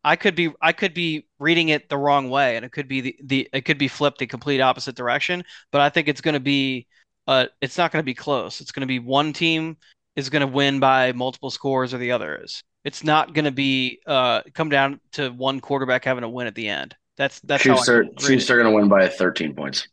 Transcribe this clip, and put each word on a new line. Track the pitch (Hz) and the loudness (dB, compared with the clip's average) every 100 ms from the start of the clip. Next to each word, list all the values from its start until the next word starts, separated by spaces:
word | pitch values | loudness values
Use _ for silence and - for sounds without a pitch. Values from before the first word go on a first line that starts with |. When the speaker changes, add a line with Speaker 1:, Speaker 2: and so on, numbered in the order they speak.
Speaker 1:
I | 151 165 | 2 2
could | 208 | 2
be, | 165 170 - | 0 -4 0
I | 160 | -2
could | 170 190 | 0 -4
be | 165 170 156 _ _ | -2 -4 -6 _ _
reading | 147 170 165 | 0 2 2
it | 151 _ | 0 _
the | 143 | -2
wrong | 143 143 131 | 2 2 0
way, | 135 135 113 | 0 0 -2
and | 123 | -8
it | |
could | - 135 | -12 -8
be | 135 | -6
the, | 127 - | -6 -10
the, | 139 135 127 | -4 -2 -2
it | 135 - | -6 -2
could | 143 | -2
be | 135 | -2
flipped | - 147 - | 0 -2 -2
the | 127 | -10
complete | 123 143 139 | -8 -4 2
opposite | 131 127 135 123 | 2 0 -6 -6
direction. | 123 139 - 180 175 - _ | -4 -2 -2 -6 -8 -20 _
But | 143 | 2
I | 143 | 2
think | 170 147 | 2 -2
it's | 139 | -2
gonna | 165 147 | -2 -2
be, | 131 139 135 131 - _ _ _ - | 0 0 -2 -6 -10 _ _ _ 0
uh, | 135 127 _ | 2 0 _
it's | 135 - | -6 0
not | 165 | 0
gonna | 156 | 0
be | 139 123 | -4 -6
close. | - 135 90 - | -4 -4 -4 -12
It's | 135 | -14
gonna | - 131 | -10 -6
be | 127 | -6
one | 120 135 156 | 0 0 0
team | 143 170 160 160 156 _ _ _ - | 0 0 0 -4 -10 _ _ _ -10
is | 135 | -2
gonna | 147 139 | -2 0
win | 135 139 139 | 2 2 4
by | 135 131 127 | 4 4 2
multiple | 123 127 - 135 | 0 -6 -6 -12
scores, | - 139 131 127 | -6 -2 -2 -2
or | 127 | -4
the | 123 | -4
other | 123 82 73 | -4 -4 -10
is. | - - _ _ 147 | -12 -16 _ _ -12
It's | - | -6
not | 156 151 - | 2 2 2
gonna | 151 151 | -2 -2
be, | 131 135 135 127 120 - | 0 0 0 -2 -6 -2
uh, | 139 123 110 - | 0 2 0 -4
come | - 156 | -6 0
down | 143 139 139 _ | 2 2 -2 _
to | - 135 | -6 -6
one | 123 131 135 | -2 -4 -4
quarterback | - 139 131 127 131 | -4 -4 0 0 0
having | 127 | -4
a | 117 | -4
win | 123 120 | -8 -8
at | |
the | 107 107 | -6 -6
end. | 80 67 - _ - | -6 -8 -16 _ -4
That's, | 139 - | -4 -4
that's | - 139 | -4 2
how | 131 | 4
I | 131 | 4
Speaker 2:
Chiefs | 123 | 6
are, | 120 | 4
Speaker 1:
read | - - | 2 -2
Speaker 2:
Chiefs | - 127 - | 2 2 4
Speaker 1:
it. | |
Speaker 2:
are | 123 | 4
gonna | 113 107 | 6 6
win | 101 | 6
by | 98 92 | 6 6
thirteen | - 90 - 78 69 | 4 0 0 -6 -6
points. | 71 65 - | -6 -8 -10